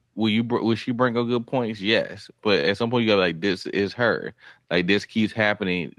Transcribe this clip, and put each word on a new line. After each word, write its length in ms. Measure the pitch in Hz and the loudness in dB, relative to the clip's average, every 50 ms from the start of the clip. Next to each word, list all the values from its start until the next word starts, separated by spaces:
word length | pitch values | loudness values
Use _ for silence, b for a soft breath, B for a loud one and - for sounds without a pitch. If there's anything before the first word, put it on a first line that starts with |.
| _ _ _ | _ _ _
will 160 | 98 110 110 | -2 0 0
you 140 | 107 113 117 | 2 0 0
br-, 160 | 117 117 104 | 0 -2 0
will 160 | - 110 117 | 0 0 0
she 160 | 104 - - 123 | 0 -2 -6 -2
bring 240 | 113 127 123 113 | 0 0 0 2
up 100 | 120 120 | 0 -2
good 200 | 117 123 120 117 | 0 -2 -2 -2
points? 340 | - - 131 120 107 113 101 | -2 -4 -2 -2 -4 -6 -4
Yes, 500 | 95 104 113 101 69 - 90 101 - - - _ | -2 0 2 2 0 -2 -8 -14 -18 -20 -20 _
but 200 | - 107 98 82 | 0 2 2 2
at 160 | 71 92 101 | 2 0 0
some 120 | - 120 113 | 0 -2 0
point, 160 | 123 123 117 | 0 2 4
you 60 | 110 | 4
gotta 100 | 104 98 92 | 4 4 4
be 40 | |
like, 140 | 90 85 80 | 2 0 0
"This 260 | 85 101 95 95 - | -2 -2 -2 -2 -4
is 260 | - - 98 101 92 - | -4 -2 -2 -2 -2 -2
her." 380 | - 120 113 87 - - - - B B B B B B _ | 0 0 0 0 0 -4 -10 -14 B B B B B B _
Like, 160 | - 90 90 | -2 0 2
this 180 | 87 98 101 - | 2 2 0 0
keeps 280 | - - 113 110 101 - | -2 0 0 0 0 0
happening. 600 | 117 107 104 104 104 104 92 90 90 80 64 - | 0 0 0 0 0 -2 -2 -2 -4 -4 -8 -10